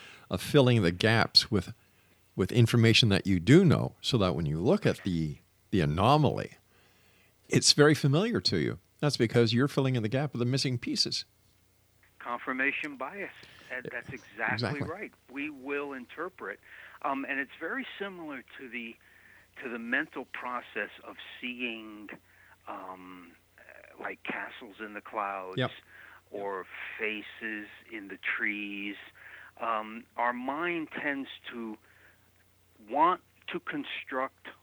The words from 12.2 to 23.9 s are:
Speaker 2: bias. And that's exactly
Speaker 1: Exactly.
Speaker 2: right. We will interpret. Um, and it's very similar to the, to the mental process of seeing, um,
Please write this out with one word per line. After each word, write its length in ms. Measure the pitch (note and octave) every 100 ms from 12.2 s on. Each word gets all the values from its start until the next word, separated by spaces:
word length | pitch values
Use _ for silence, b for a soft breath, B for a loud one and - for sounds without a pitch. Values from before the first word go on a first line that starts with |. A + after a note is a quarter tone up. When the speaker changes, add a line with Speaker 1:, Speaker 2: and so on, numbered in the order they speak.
| B2+ A#2+ - B2+ C3+ C3+ D3+ C3
Speaker 2:
bias. 340 | C3+ G3+ F3 - - - - B2+
And 120 | B2
that's 160 | A#2+ -
exactly 440 | - - G#2+ A2+ A#2 A#2
Speaker 1:
Exactly. 120 | D3 -
Speaker 2:
right. 220 | G3+ G#3+ - -
We 180 | C3+ D3+
will 420 | C#3 C3 C#3+ C#3+
interpret. 680 | C3+ A#2+ - F3+ - G2 G#2 B B B B
Um, 220 | D3 C3+ C3
and 120 | C3+
it's 120 | C3 -
very 260 | E3 B3+ A#3 -
similar 440 | G3+ F3+ D#3 C3 - -
to 100 | C3
the, 260 | A#2+ A#2 - b b b b b -
to 60 | B2
the 100 | A#2
mental 460 | A#2 C3+ D3+ D3 B2
process 560 | - B2 A#2+ - A2 G2+ - -
of 80 | - - -
seeing, 680 | B2+ B2 B2 A2+ A2 G#2 G2 - b b b b -
um, 640 | G2+ F#2+ F#2 F#2 F2+ E2+ E2+ _ _ - - -